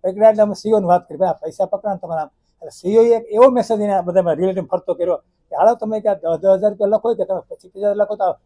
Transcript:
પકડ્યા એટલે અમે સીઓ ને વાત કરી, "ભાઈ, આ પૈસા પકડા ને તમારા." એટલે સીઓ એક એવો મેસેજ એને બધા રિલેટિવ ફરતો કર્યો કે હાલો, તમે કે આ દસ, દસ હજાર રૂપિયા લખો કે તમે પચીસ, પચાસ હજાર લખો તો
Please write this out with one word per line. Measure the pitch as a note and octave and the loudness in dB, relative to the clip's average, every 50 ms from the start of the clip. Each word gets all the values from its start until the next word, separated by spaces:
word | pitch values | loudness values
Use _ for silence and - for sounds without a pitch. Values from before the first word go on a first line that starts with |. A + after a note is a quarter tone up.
| - | -6
પકડ્યા | F#3 F#3+ G#3 G#3+ A3 | -6 -2 4 4 4
એટલે | G#3+ G#3+ G#3+ | 6 4 0
અમે | G#3 G3 | 0 0
સીઓ | - - G#3+ A3 G#3+ | -6 -2 0 0 0
ને | G3 | 2
વાત | F3 F3 F3+ F3 _ | 2 0 0 0 _
કરી, | - | -4
"ભાઈ, | - F#3+ F3+ | -2 -2 -2
આ | D3+ | -2
પૈસા | _ - E3 D#3 - F#3+ | _ -10 -14 -6 -6 -4
પકડા | F#3+ - G3 G3+ G#3+ G3 | -4 -4 -6 -6 -8 -8
ને | F3+ | -8
તમારા." | - E3 E3 D#3+ D#3 | -8 -8 -8 -8 -8
એટલે | C#3+ _ _ _ _ _ _ - D3+ | -10 _ _ _ _ _ _ -20 -20
સીઓ | - - - F3+ G#3 A3+ A3+ | -20 -10 -6 0 2 4 4
એક | A#3 A#3 A3+ A#3 | 4 2 0 -2
એવો | - G#3 A3 B3 C4+ | -4 2 4 4 6
મેસેજ | B3 B3 A3 - A3+ G#3 | 6 2 -2 -2 -2 -2
એને | G#3 G#3 G3 F#3+ | -2 -2 -2 -2
બધા | F3 F3 E3+ F#3+ F3+ E3+ D#3 | -2 0 0 0 0 0 -2
રિલેટિવ | C#3+ F3+ F#3+ F#3+ F#3+ F3 | 0 -2 -2 -2 -4 -6
ફરતો | C3 - F3+ _ - E3+ | -4 -6 -6 _ -6 -4
કર્યો | E3+ E3+ F3+ E3+ | -4 -2 -4 -4
કે | - _ _ _ _ _ _ D#3+ | -4 _ _ _ _ _ _ -4
હાલો, | - F3+ A3 A#3+ | 2 2 2 2
તમે | A#3+ A3 G#3+ A3 G#3+ | 2 -4 -6 -6 -4
કે | G3+ G#3+ | -2 -2
આ | G3 | -4
દસ, | - - E3 E3 D#3 | -2 -2 -4 -4 0
દસ | F3 F#3+ | 2 2
હજાર | F#3+ F#3+ G3+ G#3+ | 2 4 2 -2
રૂપિયા | G#3 G#3 G#3 | 0 0 -2
લખો | G3 G#3+ G#3+ A3 A#3 A3+ | 0 0 0 0 -2 -2
કે | F#3 F#3 | -2 -4
તમે | - F#3+ F3 | -6 -6 -8
પચીસ, | - _ E3+ _ _ F#3 | -8 _ -20 _ _ -20
પચાસ | _ G3 G3+ | _ -4 -4
હજાર | G#3 G3+ | -2 0
લખો | G#3 G3+ G3+ G#3+ | 0 -2 -4 -2
તો | G#3+ G3 F3+ - _ _ | -4 -2 -4 -4 _ _